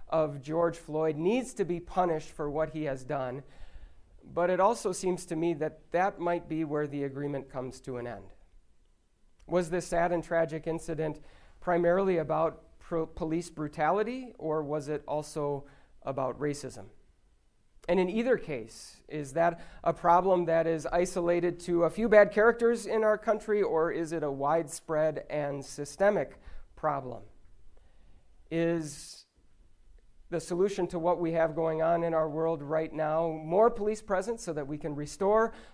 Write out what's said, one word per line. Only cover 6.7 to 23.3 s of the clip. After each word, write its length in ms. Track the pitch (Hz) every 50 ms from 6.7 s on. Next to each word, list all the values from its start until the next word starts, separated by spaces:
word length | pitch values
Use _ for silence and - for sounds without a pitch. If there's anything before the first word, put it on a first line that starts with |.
| 147 147 151
the 180 | 143 143 143 139
agreement 480 | 139 131 139 147 143 143 135 135 -
comes 300 | - 131 127 131 120 -
to 160 | - 139 127
an 80 | 123 120
end. 200 | 120 113 98 95 95 - - - _ - - _ _ - _ _ _ _ _ _ _ _ _ _ _ _ _ -
Was 240 | - 165 180 180 156
this 160 | 175 180 165
sad 240 | - 180 170 170 175
and 120 | 175 170 160
tragic 440 | - 175 165 165 147 156 160 -
incident 520 | 165 160 165 - - 165 147 156 151 151 - - - - - - - - -
primarily 600 | - 180 175 170 175 175 175 190 196 190 185 165
about 420 | 156 143 156 156 165 160 - - - - -
pro-, 300 | - - - 170 165 160
police 420 | 160 - - 180 160 160 170 170 -
brutality, 840 | - - 151 147 - 165 151 156 180 208 214 226 254 262 254 240 -
or 240 | - - 160 151 156
was 260 | 151 139 147 151 135
it 140 | 139 151 143 -
also 580 | - 143 151 151 - - 156 147 143 143 135 135 - - - - - - - -
about 360 | 135 135 139 131 127 120 131
racism? 460 | 147 147 143 143 - 127 - 110 98 - - - - _ _ _ _ _ _ _ _ _ _ _ _ _ _ - -
And 120 | - 175 190
in 100 | 180 185
either 280 | 196 220 240 262 240
case, 600 | 175 - - 147 120 107 110 - - - - - - _
is 260 | - - 156 147 131 131
that 280 | 165 165 170 170 - - - - - -
a 100 | 170 165
problem 520 | - - 175 175 180 180 196 185 175 175
that 220 | 160 165 165 165
is 180 | 165 165 160 -
isolated 760 | - - 175 180 180 - 190 170 170 175 175 165 180 170 175
to 220 | - - 175 170 170
a 60 | 160
few 200 | 165 208 226 233
bad 240 | 214 208 202 202 208
characters 520 | 220 208 233 233 233 233 233 240 214 202
in 180 | 196 220 220 220
our 140 | 214 214
country, 440 | 208 - 226